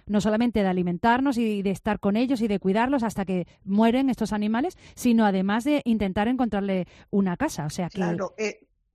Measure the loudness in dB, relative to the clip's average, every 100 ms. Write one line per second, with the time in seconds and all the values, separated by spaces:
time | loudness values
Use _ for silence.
0 | -2 0 2 2 2 2 0 0 -2 0
1 | 2 2 2 0 -2 0 -2 -2 -4 -2
2 | 0 0 0 0 0 0 0 2 2 0
3 | -2 -4 -4 -4 -4 _ -2 2 4 4
4 | 0 -2 -4 -2 -2 -2 -2 -6 -20 -2
5 | 2 4 4 2 0 0 0 0 0 0
6 | 0 0 0 0 0 -2 -2 -2 -4 -12
7 | -2 0 0 0 -4 -4 -6 -6 -6 -4
8 | -4 -2 -6 -6 -6 -8 _ _ _